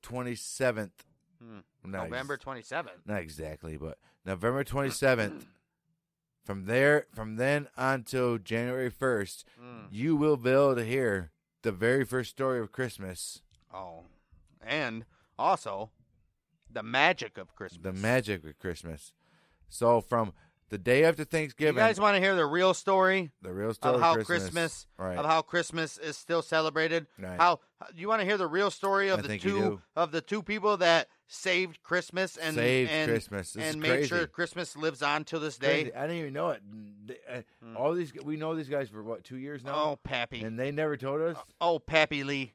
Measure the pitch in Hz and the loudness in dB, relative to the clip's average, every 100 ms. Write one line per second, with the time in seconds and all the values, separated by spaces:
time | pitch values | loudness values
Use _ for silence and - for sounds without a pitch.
0 | - 123 123 117 - - 131 110 101 _ | -8 -6 -6 -6 -8 0 0 2 -4 _
1 | - _ _ _ 117 107 - _ 92 95 | -20 _ _ _ -18 -18 -20 _ -10 -6
2 | 85 123 139 143 139 131 113 139 139 90 | -6 -6 -6 -8 -8 -12 -8 -8 -8 -14
3 | - 104 80 73 78 78 82 76 78 76 | -6 -6 -6 -10 -10 -10 -10 -10 -10 -12
4 | _ _ 92 95 107 131 135 127 139 - | _ _ -8 -2 0 0 -2 -2 -2 2
5 | 135 123 104 - - _ _ _ _ _ | 2 4 2 -4 -16 _ _ _ _ _
6 | _ _ _ _ - 98 95 120 139 147 | _ _ _ _ -8 -8 0 4 6 4
7 | - - 110 110 127 147 147 - 131 135 | 0 -10 -8 -2 0 0 -2 -4 -2 -2
8 | 113 131 123 113 92 110 123 127 127 - | -2 0 0 0 -2 -4 -2 -2 -4 -2
9 | 135 117 98 - - _ 120 120 101 101 | 0 0 -2 -8 -18 _ -18 -18 -12 -4
10 | 139 156 151 143 120 131 139 123 113 131 | 2 4 4 4 6 6 6 4 0 0
11 | 123 98 90 _ _ _ 113 95 113 131 | 2 0 -2 _ _ _ -4 0 2 2
12 | 123 127 120 - 135 127 107 - 127 - | 2 -2 -4 -4 -2 -2 -4 -4 -6 -6
13 | 95 90 - - _ _ _ 92 92 82 | -10 -10 -10 -12 _ _ _ -16 -14 -16
14 | 82 _ _ - _ _ 110 143 135 113 | -20 _ _ -20 _ _ -6 -4 -2 -6
15 | 113 _ _ - 117 113 - 98 110 _ | -12 _ _ -2 0 0 -2 -8 -10 _
16 | _ _ _ _ _ _ - 117 110 127 | _ _ _ _ _ _ -12 -10 -2 4
17 | 156 185 113 - 92 - 95 85 90 92 | 4 4 -4 -10 -16 -12 -12 -8 -8 -4
18 | 107 127 107 98 78 73 95 82 85 80 | 2 2 2 -6 -6 -10 -8 -8 -8 -12
19 | - _ _ _ _ _ _ - 117 117 | -14 _ _ _ _ _ _ 0 4 4
20 | 104 120 110 - _ _ _ 104 95 127 | 4 0 0 -6 _ _ _ -6 2 6
21 | 160 156 151 165 151 - 151 170 220 196 | 6 4 -2 -2 -4 0 2 6 4 6
22 | 208 202 190 185 151 165 185 180 - 190 | 4 4 4 4 2 4 4 4 2 4
23 | 185 190 170 _ 92 92 107 110 147 127 | 6 4 -2 _ -10 -4 -2 0 2 4
24 | 131 127 107 - 95 160 165 - - _ | 6 4 2 0 0 -2 -2 -4 -16 _
25 | 92 90 147 160 156 175 165 165 160 - | -4 -2 2 2 2 -2 -2 -4 -6 -6
26 | 156 147 - 165 156 160 156 151 156 165 | -10 -10 -2 -2 2 0 2 2 0 0
27 | 151 - 95 92 170 165 _ _ - 170 | -4 -14 -10 4 4 4 _ _ -18 -12
28 | 196 220 190 208 175 165 202 - 196 196 | -2 0 2 2 2 2 0 0 0 2
29 | 196 185 208 104 185 202 220 101 _ - | 2 0 0 -2 0 0 0 -2 _ -2
30 | 165 156 - 214 190 214 202 202 175 165 | 0 -2 -4 -6 -4 -2 2 4 6 4
31 | - _ _ - 190 180 185 156 - 180 | 2 _ _ -6 0 0 0 -6 -2 -2
32 | 170 175 185 - 160 151 120 127 123 156 | -2 -4 -4 -2 -4 2 4 4 2 2
33 | 156 113 - 101 92 101 156 156 151 131 | 2 0 -2 -6 -6 -6 -4 -2 2 2
34 | 143 175 160 - 170 170 170 143 156 135 | 2 0 -2 -4 -6 -4 -10 -4 -4 0
35 | 143 151 156 160 151 139 139 143 151 117 | 0 0 -2 -4 -4 -2 2 2 0 -4
36 | 147 170 151 139 170 120 101 107 107 104 | -6 -4 -6 -4 -4 -4 -8 -16 -16 -18
37 | 104 127 - 123 110 _ 117 110 139 170 | -16 -16 -12 -12 -12 _ -14 -2 0 0
38 | 165 139 139 156 156 160 143 143 131 107 | -4 -8 -8 -6 -4 -4 -4 -4 -4 -8
39 | 107 110 - 131 135 143 127 143 151 143 | -10 -10 -10 -12 -12 -12 -6 -2 -2 -2
40 | - 131 120 120 110 113 131 147 156 147 | -4 -4 -4 -4 -8 -4 -4 -2 -2 -2
41 | 135 143 165 165 - _ 170 165 - 160 | -4 -2 -2 -4 -12 _ 2 2 2 4
42 | 151 147 139 143 131 | 4 2 -2 -4 -6